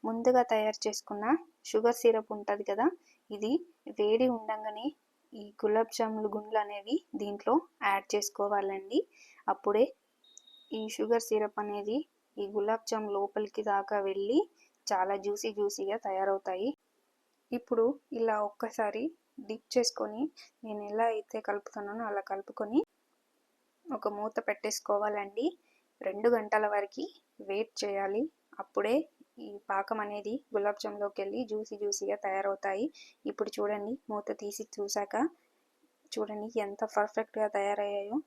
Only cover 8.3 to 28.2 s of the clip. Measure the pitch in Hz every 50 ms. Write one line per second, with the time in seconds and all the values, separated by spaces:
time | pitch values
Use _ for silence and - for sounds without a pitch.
8.3 | - - 202 202 208 202 196 196 190 196 190 196 233 311 - _ _ _ - -
9.3 | - - - - 196 - - 208 202 214 254 - - _ _ _ _ _ _ _
10.3 | _ - _ - - - - _ 214 220 220 214 214 - 214 214 233 233 226 -
11.3 | 220 214 208 214 - - 208 208 208 208 202 208 226 277 320 _ _ _ _ _
12.3 | _ - 202 196 208 208 202 214 220 226 220 - 240 220 214 208 202 196 202 202
13.3 | - 208 214 208 _ - 208 214 196 196 196 - 214 208 196 196 190 196 202 202
14.3 | 247 320 415 - _ _ _ _ _ _ _ - 208 185 185 185 202 196 190 202
15.3 | 208 202 - 226 208 208 208 202 202 - 196 196 202 226 - 202 190 190 196 196
16.3 | 196 190 _ 196 185 180 202 262 294 _ _ _ _ _ _ _ _ _ _ _
17.3 | _ _ _ _ 247 240 - - 247 220 226 240 285 285 _ _ - 233 226 226
18.3 | 214 214 208 202 - _ - 220 - - 220 208 202 220 247 320 - _ _ _
19.3 | _ - 262 202 220 226 _ _ - 247 233 - - - 220 208 214 220 277 320
20.3 | _ - - - _ _ - 220 214 208 208 208 208 220 226 233 226 214 208 _
21.3 | - 214 214 - 202 208 202 - - 214 208 202 208 226 233 214 202 202 190 -
22.3 | 190 196 196 - 220 - 220 208 220 294 453 _ _ _ _ _ _ _ _ _
23.3 | _ _ _ _ _ _ _ _ _ _ _ 339 269 214 - 208 208 208 208 220
24.3 | - 233 233 - 208 - - 214 208 - _ - 208 202 208 214 208 208 202 196
25.3 | 202 226 254 349 359 _ _ _ _ _ _ _ _ _ - 196 185 202 220 240
26.3 | 240 226 214 214 214 214 214 208 208 202 202 202 - - 294 392 - - _ _
27.3 | _ _ 214 196 196 202 226 220 _ - - 208 196 196 196 196 196 220